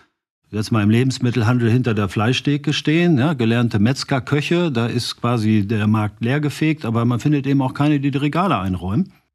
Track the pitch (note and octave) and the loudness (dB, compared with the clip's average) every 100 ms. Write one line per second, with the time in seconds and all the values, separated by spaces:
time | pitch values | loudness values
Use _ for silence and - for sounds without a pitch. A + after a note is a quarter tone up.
0 | _ _ _ _ - G#2 A2 A2 G#2 A#2 | _ _ _ _ -10 -6 -2 2 4 4
1 | C3 B2 B2 A#2+ A2 B2 A#2 B2 A#2+ G#2 | 2 0 -2 0 0 2 2 2 0 0
2 | G2 A2 A2 B2 C#3+ C#3+ D3+ C#3+ D3+ D#3+ | -2 0 0 0 0 -2 -2 -2 0 2
3 | F3 C#3 D3+ C3+ A2+ A#2+ A#2+ A2+ A2 C#3 | 4 2 2 0 0 2 0 2 0 0
4 | - C3+ - C#3+ C#3+ F3 F3 A#2 A#2 B2 | -2 -4 -2 -2 0 0 0 0 -2 -2
5 | - - A#2+ A#2+ G#2+ G#2+ G2+ A2 G#2+ A2 | -6 -4 -2 0 2 2 0 0 2 2
6 | G#2 - A#2 C#3+ D3 - D#3 D#3 A2 A2+ | 0 -4 -2 -2 -2 -2 -2 -2 -2 -2
7 | A#2+ A#2+ D3 D3 C3 C#3+ C3 - D3 D3 | 0 0 0 0 2 0 0 0 0 2
8 | C#3+ C3+ D3 D#3+ F#3+ A2+ F#2+ F2+ F2+ A#2 | 0 -2 -2 0 0 0 -2 -4 -2 -2
9 | F#3+ _ _ | -4 _ _